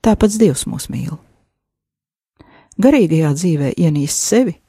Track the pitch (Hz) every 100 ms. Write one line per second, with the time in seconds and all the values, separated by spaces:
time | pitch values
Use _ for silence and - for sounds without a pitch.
0 | 226 208 214 220 214 127 - - - 127
1 | 127 156 _ _ _ _ _ _ _ _
2 | _ _ _ _ - _ _ - 247 285
3 | 170 160 156 143 180 151 139 - 170 147
4 | 143 - - 220 247 -